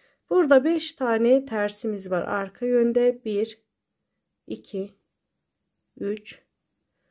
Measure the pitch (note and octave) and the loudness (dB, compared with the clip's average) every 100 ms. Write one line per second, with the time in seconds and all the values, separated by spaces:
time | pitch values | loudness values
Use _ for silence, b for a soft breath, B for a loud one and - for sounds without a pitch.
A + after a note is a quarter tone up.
0 | _ _ _ F4+ D4+ C4+ C#4 E4+ - - | _ _ _ 2 6 4 4 0 -4 -4
1 | B3+ A3 A#3 C4+ C4+ A3 G#3 G#3 A3 G#3 | -2 0 4 2 2 -4 -4 -4 -8 -8
2 | F#3+ F3+ - G3+ G3 - B3 A#3+ A#3 A#3+ | -4 -4 -4 -6 -8 -6 0 2 2 2
3 | B3 A#3+ A3 G3+ A3 - _ _ _ _ | 2 0 -4 -4 -4 -8 _ _ _ _
4 | _ _ _ _ - - - F#3+ G3+ _ | _ _ _ _ -14 -14 -10 -10 -10 _
5 | _ _ _ _ _ _ _ _ _ - | _ _ _ _ _ _ _ _ _ -10
6 | G3+ G#3 - - _ _ _ _ _ _ | -8 -8 -10 -20 _ _ _ _ _ _
7 | _ | _